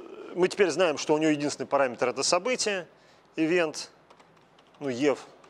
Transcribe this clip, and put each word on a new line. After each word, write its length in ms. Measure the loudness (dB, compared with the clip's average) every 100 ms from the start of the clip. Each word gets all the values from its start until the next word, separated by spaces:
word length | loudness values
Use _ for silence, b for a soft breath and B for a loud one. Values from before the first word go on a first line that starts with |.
| -16 -16 -12 -2
мы 120 | -2
теперь 220 | 2 0
знаем, 280 | 2 0 0
что 180 | 0 2
у 20 |
неё 140 | 2
единственный 340 | 2 -2 -4 -2
параметр — 440 | 2 2 0 -2
это 120 | 0
событие, 680 | 0 0 0 -2 -2 -4 -8 b b b _ -2
event, 540 | 2 2 2 -2 -14 -18 _ -20 -20 _ _ _ _ _
ну, 100 | -6
ev, 280 | 0 2 0 -4 -20 B